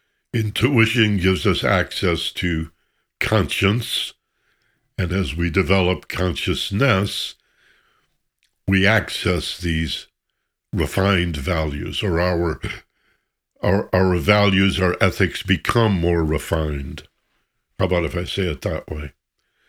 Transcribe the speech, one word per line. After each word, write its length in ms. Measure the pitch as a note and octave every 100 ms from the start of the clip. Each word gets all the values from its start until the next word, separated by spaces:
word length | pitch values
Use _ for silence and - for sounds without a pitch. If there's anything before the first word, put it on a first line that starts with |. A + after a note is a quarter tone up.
| _ _ _
Intuition 840 | A#2 G#2+ - C3+ B2+ A2 B2 G#2+ G2+
gives 280 | F#2 F#2 G#2
us 180 | E2+
access 680 | B2+ F#2+ F2 - F#2 E2 -
to 400 | - F2+ D#2+ D#2 _ _ _ _ -
conscience, 920 | - G#2+ F2+ - G2 A#2 - - - - _ _ _ _ _ _ _ -
and 160 | F2
as 220 | F#2+ D2+ D#2+
we 120 | E2+
develop 600 | F#2+ E2+ F#2+ F2+ F2+ -
consciousness, 1300 | - F#2 - - D#2+ - G2+ C3+ G2 G2+ - - - _ _ _ _ _ _ _ _ _ _ _ _ -
we 180 | G2 G2
access 720 | A2 - - F#2 F2 - -
these 500 | E2+ D#2+ D#2 - - _ _ _ _ _ _
refined 640 | F#2+ D2 - G2 F#2 F2 D2
values, 640 | C#2 E2 D#2 C#2+ - -
or 160 | G#2 E2
our, 400 | F2+ E2+ E2+ - - - - _ _ _ _ _ _ _
our, 280 | G2+ G2 -
our 240 | F#2 F#2+ F2+
values, 640 | D#2 G#2 G2+ F#2+ G2 E2+
our 160 | F2+ -
ethics 440 | F#2+ - F2+ -
become 500 | - F#2 - A#2+ A2
more 300 | F#2 E2+ E2+
refined. 800 | D#2 D2+ - E2 D#2 C#2+ C#2 D2+ - _ _ _ _ _ _ -
How 60 | F#2
about 180 | F2
if 120 | E2 F2
I 100 | F2+
say 180 | -
it 180 | F2+ D2+
that 280 | G2 D#2+ -
way? 240 | D2+ D2 - _ _ _ _